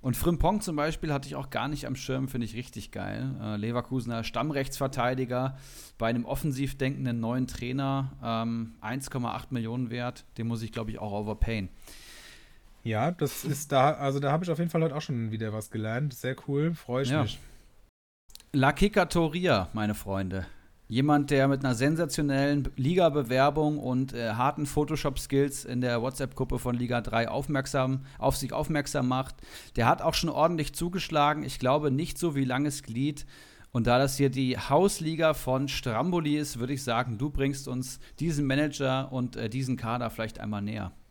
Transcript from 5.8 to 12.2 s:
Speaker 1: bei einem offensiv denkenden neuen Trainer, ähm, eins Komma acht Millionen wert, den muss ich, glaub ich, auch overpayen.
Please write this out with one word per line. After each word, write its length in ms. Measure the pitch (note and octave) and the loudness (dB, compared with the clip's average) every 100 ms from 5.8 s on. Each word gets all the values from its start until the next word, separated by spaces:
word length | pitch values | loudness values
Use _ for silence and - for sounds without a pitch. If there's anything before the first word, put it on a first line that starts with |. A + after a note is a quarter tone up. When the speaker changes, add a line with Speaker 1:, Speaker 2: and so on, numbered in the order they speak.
| - - | -20 -2
Speaker 1:
bei 80 | A2+ | 0
einem 180 | A#2+ A#2+ | 0 0
offensiv 500 | C3+ D#3+ C3 C3+ C3+ | -2 -2 -2 -4 0
denkenden 440 | C3 C3+ C3 A#2 | -2 0 -2 -2
neuen 260 | A2+ B2 B2+ | -2 0 -2
Trainer, 680 | - B2 C3 C#3 C3+ C3+ - | -4 -4 -2 0 0 -2 -6
ähm, 480 | A#2+ A2+ A2+ A#2 A2+ - | -4 -2 -2 -2 -6 -8
eins 300 | - C3 C#3 | -6 -6 -6
Komma 240 | C3+ A#2+ A2 | -4 -4 -6
acht 160 | - | -4
Millionen 400 | B2 A2+ B2 B2 | -4 -2 -4 -4
wert, 340 | A#2+ B2 A#2+ - - | -4 -4 -6 -16 -6
den 80 | A2+ | -4
muss 160 | A#2 | -2
ich, 80 | A2 | -4
glaub 180 | - A2 | -6 -6
ich, 80 | G#2+ | -4
auch 140 | G#2+ | -4
overpayen. 580 | G2+ G#2+ G#2+ - A2+ F#2 - - - - - | -4 -4 0 0 0 -4 -10 -18 -20 -20 -20